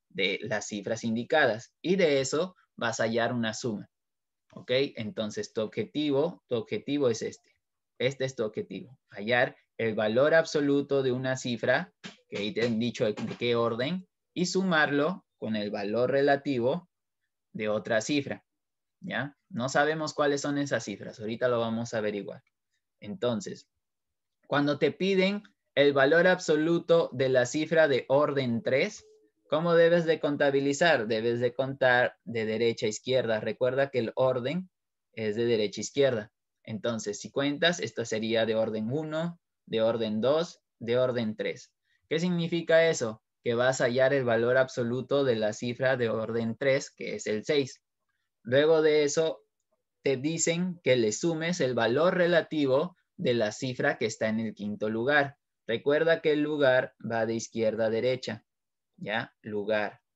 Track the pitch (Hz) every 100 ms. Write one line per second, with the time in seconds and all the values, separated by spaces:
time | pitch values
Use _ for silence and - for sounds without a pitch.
0 | _ 92 98 95 120 107 - 104 95 113
1 | 117 113 120 156 135 107 - _ 151 196
2 | 165 139 131 147 185 - _ - 113 113
3 | 117 113 117 120 113 110 123 101 92 _
4 | _ _ _ _ _ - - 127 139 -
5 | 110 92 107 107 104 - 107 - 104 147
6 | 151 135 165 - _ 120 107 107 - 143
7 | 131 110 107 - _ _ _ _ _ _
8 | 127 139 131 - 110 - 98 95 87 -
9 | _ 101 107 123 139 - _ - 113 107
10 | 107 113 151 160 160 156 143 143 139 139
11 | 135 123 131 131 127 117 120 131 180 _
12 | - - _ 107 104 98 120 110 117 110
13 | 113 104 113 - 120 117 117 113 135 185
14 | - _ _ - 175 185 185 160 143 143
15 | 151 190 - _ 117 110 104 104 101 107
16 | 127 139 143 139 143 127 120 170 - _
17 | _ _ _ _ _ - 107 104 - 110
18 | - 147 139 98 _ _ _ _ _ _
19 | 92 104 143 - _ 113 127 151 147 160
20 | 151 147 147 139 147 143 139 120 110 98
21 | 104 - 107 117 127 117 113 113 117 113
22 | 104 104 90 90 _ _ _ _ _ _
23 | 104 98 120 113 95 - - _ _ _
24 | _ _ _ _ _ 139 143 143 147 -
25 | 185 190 185 202 - _ _ - 143 139
26 | 135 165 180 175 - 151 160 170 - 170
27 | - 127 131 127 123 151 151 165 156 123
28 | - 135 147 139 127 117 123 131 - -
29 | - _ _ _ _ 151 170 170 170 170
30 | 160 156 151 143 143 139 139 139 175 139
31 | 107 110 117 120 120 - 135 139 127 123
32 | 123 - - 117 110 110 117 117 113 107
33 | - 127 113 110 113 107 127 131 139 127
34 | 110 - 131 127 123 175 190 _ _ _
35 | _ - 110 104 117 113 104 107 104 139
36 | 139 117 113 _ _ _ - 110 117 113
37 | 104 101 117 135 143 143 165 175 135 -
38 | 117 110 110 113 113 110 110 110 110 143
39 | 156 156 170 170 _ _ - 110 113 117
40 | 110 107 120 156 175 - _ _ 117 120
41 | 127 120 110 107 98 - - _ _ _
42 | _ 156 180 175 165 170 165 160 165 156
43 | 117 113 _ _ 123 117 123 131 131 123
44 | 131 139 123 113 120 131 127 - 117 127
45 | 117 139 139 110 107 107 123 120 131 131
46 | 117 110 110 117 113 110 135 135 143 -
47 | 101 104 110 107 104 147 127 - _ _
48 | _ _ _ _ - 131 151 160 156 151
49 | 143 160 160 - _ _ _ _ _ _
50 | 139 131 143 160 - 170 185 170 131 127
51 | 110 - 170 160 165 175 131 117 113 131
52 | 175 180 175 170 156 156 139 131 180 -
53 | _ - 147 120 107 - 131 123 143 156
54 | 110 - 110 110 113 104 104 101 107 110
55 | 123 147 135 - _ _ - 117 143 151
56 | 160 165 160 151 147 151 135 127 127 -
57 | 120 113 113 113 - 113 110 107 113 113
58 | 123 127 - 113 - _ _ _ _ _
59 | - 110 135 _ - 104 101 107 101 -
60 | _